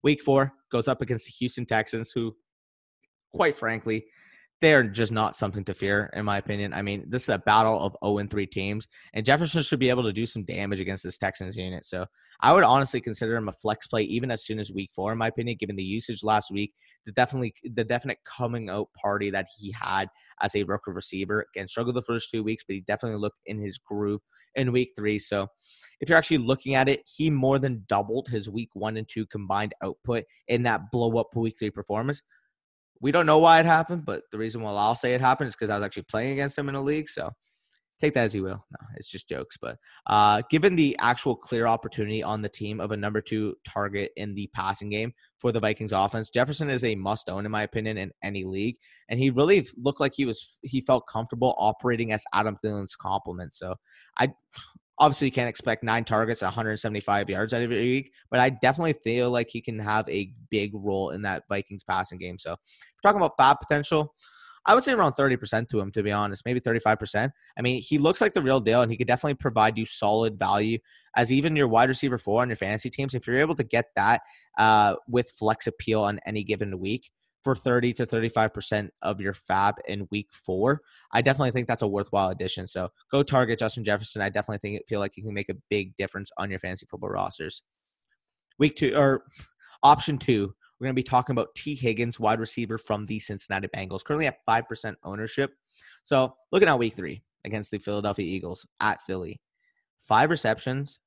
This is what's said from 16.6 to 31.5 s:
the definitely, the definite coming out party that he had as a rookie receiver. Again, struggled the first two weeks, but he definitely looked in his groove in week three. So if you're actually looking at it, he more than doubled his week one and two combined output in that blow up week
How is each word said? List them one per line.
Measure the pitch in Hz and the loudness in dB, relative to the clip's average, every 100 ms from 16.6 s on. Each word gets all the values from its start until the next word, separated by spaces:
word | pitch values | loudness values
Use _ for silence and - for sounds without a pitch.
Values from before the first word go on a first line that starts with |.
| 104 _ _ _ | -6 _ _ _
the | - | -4
definitely, | 104 123 131 123 - | 0 2 0 -6 -8
the | - 117 | -8 -4
definite | 110 120 131 - | -2 -2 -4 -10
coming | - - 120 117 107 | -14 -6 -4 -4 -6
out | 101 101 _ | -6 -6 _
party | 104 101 101 | -4 -2 -2
that | 98 95 - | -2 -6 -12
he | 101 | -14
had | 110 92 95 95 _ _ - | -10 -2 -2 -2 _ _ -4
as | 104 | -2
a | 104 | 0
rookie | 92 104 - | -2 -4 -6
receiver. | 87 - 95 95 104 - | -10 -8 -8 -2 -4 -4
Again, | - 95 | -10 -8
struggled | - 120 | -4 -2
the | 123 | -2
first | 113 117 - | -2 -4 -4
two | 113 | -4
weeks, | 107 110 | -4 -6
but | - | -8
he | 98 | -10
definitely | 90 104 120 107 | -4 -4 -4 -4
looked | 104 _ | -6 _
in | - 107 | -12 -8
his | 101 92 | -8 -10
groove | _ 104 104 104 _ _ _ | _ -4 -4 -4 _ _ _
in | - 127 | -2 0
week | 123 123 | 2 0
three. | - 107 107 | -2 -2 -2
So | - 101 98 _ _ - - _ | 0 -2 -2 _ _ -20 -20 _
if | - | 4
you're | 165 | 4
actually | - 151 | 4 0
looking | 120 131 135 | 2 -2 2
at | 135 131 | 2 4
it, | 135 | 2
he | - - 160 | -4 -2 0
more | 143 131 135 | 2 2 2
than | 135 117 92 | 0 -4 -2
doubled | 101 104 120 131 | -2 0 -4 -4
his | 113 104 | -6 -4
week | 107 113 | -8 -8
one | 98 107 110 | -6 -4 -4
and | 110 | -6
two | 117 | -8
combined | 107 104 95 98 107 - | -6 -8 -2 -2 -2 -6
output | 95 - 123 117 - _ - | -10 -8 -4 -4 -6 _ -2
in | 120 | 0
that | 120 107 101 | 2 0 -2
blow | 123 117 113 | 0 2 0
up | 113 | -2
week | 117 113 | -2 -4